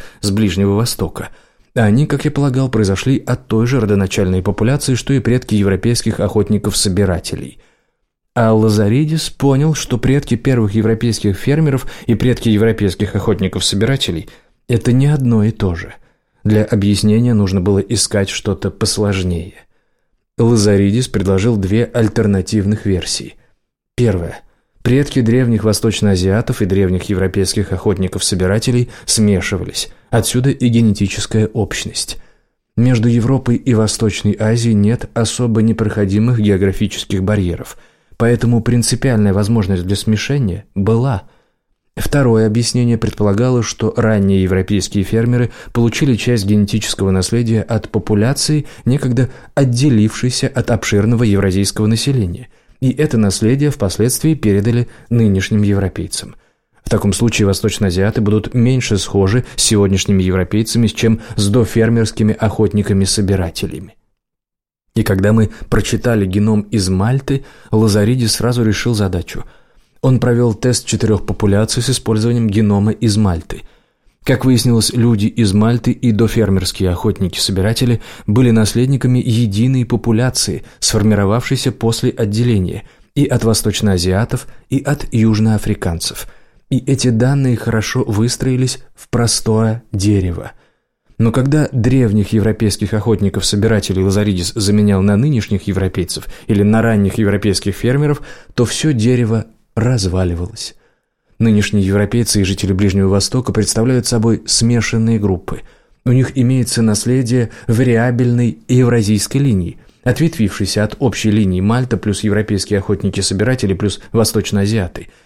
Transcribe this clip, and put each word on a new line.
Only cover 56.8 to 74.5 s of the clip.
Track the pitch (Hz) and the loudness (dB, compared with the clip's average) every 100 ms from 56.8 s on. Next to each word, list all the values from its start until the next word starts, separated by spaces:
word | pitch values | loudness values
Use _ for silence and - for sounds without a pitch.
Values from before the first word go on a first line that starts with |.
В | - | -4
таком | 107 98 | 0 0
случае | 95 120 - 101 | 0 0 2 0
восточноазиаты | 95 110 - 98 87 101 123 | 0 -2 0 -2 0 0 0
будут | 104 107 - | 0 0 0
меньше | 123 120 131 - 101 | 0 2 2 0 -2
схожи | - 101 95 123 - - | 0 0 2 0 -2 -4
с | |
сегодняшними | - 107 98 95 - 95 | 0 2 2 2 2 0
европейцами, | 92 92 90 107 110 117 113 | 2 0 0 -2 0 0 0
чем | - 113 110 - - | 0 0 0 -2 -4
с | 101 | 0
дофермерскими | 120 110 113 110 117 110 - 107 104 | 2 2 2 2 2 0 0 0 0
охотниками-собирателями. | 110 - 104 104 101 98 98 - 98 95 92 - 90 80 65 _ _ _ _ _ _ _ _ _ _ 113 | -2 0 0 0 0 0 0 0 0 0 -2 -6 -8 -10 -16 _ _ _ _ _ _ _ _ _ _ -2
И | |
когда | 107 95 101 | 0 2 2
мы | 110 107 - - | 2 2 -2 -2
прочитали | 107 - 113 123 113 92 | -2 0 -2 0 0 0
геном | 101 107 107 | 0 2 0
из | 101 110 92 | -2 -2 0
Мальты, | 92 110 135 - 135 - - - | 0 0 -2 -2 -4 -6 -20 -4
Лазаридис | 110 110 104 104 127 113 | 0 2 2 2 0 0
сразу | - 117 120 | 0 -2 0
решил | 110 101 120 | 0 0 -2
задачу. | 107 98 90 - - - - _ _ _ _ | -2 -2 -4 -6 -10 -12 -18 _ _ _ _
Он | 131 127 | 0 2
провел | 123 120 120 | 2 2 2
тест | 107 127 120 | 0 0 0
четырех | - 107 107 101 | -2 -2 0 0
популяций | - 95 104 101 110 123 | -2 -2 2 2 0 -2
с | 123 | -2
использованием | 123 - 110 117 120 113 | -2 -2 0 0 0 0
генома | 101 104 101 104 | 2 2 2 0
из | 104 113 104 | 0 0 2
Мальты. | 101 82 - - - _ _ _ _ _ | 0 -2 -6 -12 -14 _ _ _ _ _
Как | - 131 | -2 0
выяснилось, | 131 | 2